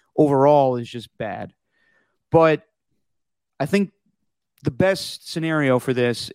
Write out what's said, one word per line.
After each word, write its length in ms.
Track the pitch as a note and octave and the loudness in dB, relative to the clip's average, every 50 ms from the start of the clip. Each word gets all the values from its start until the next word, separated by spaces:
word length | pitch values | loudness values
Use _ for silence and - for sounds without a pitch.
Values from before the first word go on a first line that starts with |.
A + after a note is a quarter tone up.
| _ _ _ | _ _ _
overall 600 | - D#3 C#3+ C#3 C3+ C3+ C#3+ D3 C#3+ C3+ C3 B2+ A#2+ | 0 2 2 4 4 4 4 6 4 4 2 0 -4
is 120 | A#2 A2 | -6 -10
just 260 | - A#2+ G#2+ - _ - | -12 -14 -16 -16 _ -10
bad." 360 | A#2 G#2 F#2 G2+ G2+ F#2 - _ _ _ _ _ _ _ _ _ _ _ _ _ _ _ | -10 -10 -10 -10 -12 -14 -16 _ _ _ _ _ _ _ _ _ _ _ _ _ _ _
But 320 | - E3 D#3+ D#3+ D#3 D3+ - _ _ _ _ _ _ _ _ _ _ _ _ _ _ _ _ _ _ - | 2 4 4 4 2 0 -4 _ _ _ _ _ _ _ _ _ _ _ _ _ _ _ _ _ _ -8
I 60 | C3+ | -4
think 260 | C#3+ - G3+ G3 - _ _ _ _ _ _ _ _ _ _ _ _ _ _ - | -2 0 0 -2 -2 _ _ _ _ _ _ _ _ _ _ _ _ _ _ -8
the 80 | - | -6
best 580 | C3+ A#2 F#3 F#3+ G3 - - - - - - - | -2 0 0 0 0 -2 -6 -10 -14 -16 -16 -12
scenario 480 | - E3+ D#3 D#3+ D#3+ D#3 D3 C3+ B2+ B2+ | -10 -6 -4 -4 -2 0 0 2 0 0
for 160 | - - B2+ | 0 -2 -2
this 380 | B2 B2 A#2+ A#2+ - - - | -2 0 -2 -2 -4 -8 -10